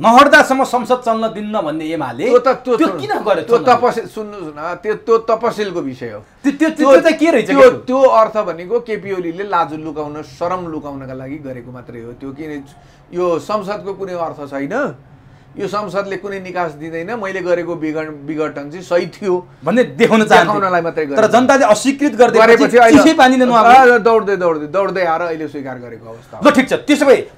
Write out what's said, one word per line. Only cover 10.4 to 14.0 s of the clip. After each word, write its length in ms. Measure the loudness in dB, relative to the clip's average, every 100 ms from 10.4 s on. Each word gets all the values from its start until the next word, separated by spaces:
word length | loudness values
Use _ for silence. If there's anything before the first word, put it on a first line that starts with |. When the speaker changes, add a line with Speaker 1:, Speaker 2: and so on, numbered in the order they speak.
| -6 -6 -8
Speaker 2:
लुकाउनका 440 | -10 -12 -14 -14
लागि 260 | -14 -12 -14
गरेको 340 | -14 -14 -16
मात्रै 300 | -18 -18 -16
हो। 100 | -16
त्यो 180 | -16 -14
किन, 320 | -14 -12 -14 -16 -20 _ _ _
यो 260 | -4 -2 -2
संसदको 540 | -4 -6 -6 -10 -10
कुनै 220 | -10